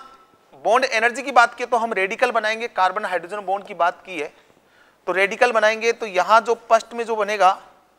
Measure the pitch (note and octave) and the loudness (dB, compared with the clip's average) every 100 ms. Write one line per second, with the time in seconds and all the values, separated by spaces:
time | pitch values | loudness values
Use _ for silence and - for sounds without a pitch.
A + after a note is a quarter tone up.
0 | - - _ _ _ C#3 E3 B3 C4 A3 | -8 -20 _ _ _ -6 0 2 2 0
1 | A#3 A3+ C4 A#3+ A#3 - A#3+ A#3+ A3+ F#3+ | -2 -2 2 4 4 0 -4 -2 -2 -2
2 | F#3+ A3+ B3+ A3+ G#3+ A3 A#3+ - F#3 F#3+ | -4 0 0 0 -2 -4 -6 0 0 0
3 | G3+ F3+ E3+ G#3 F#3 G3+ G3 F3 E3+ - | -4 -6 -6 -8 -6 -6 -6 -2 -2 -2
4 | F#3+ E3 - - _ _ _ _ _ _ | -10 -10 -10 -12 _ _ _ _ _ _
5 | F#3 F3+ G3 G#3+ B3 A3+ G#3+ A3 A3+ A#3 | -4 0 0 2 2 4 2 2 -2 -2
6 | A3 F3+ F3+ A3+ A3 A3+ - A3+ - A#3 | -2 -2 4 4 4 -4 0 0 0 -8
7 | A3+ A3 G3+ G#3 F#3 - - _ _ | -6 -4 -4 2 2 2 -8 _ _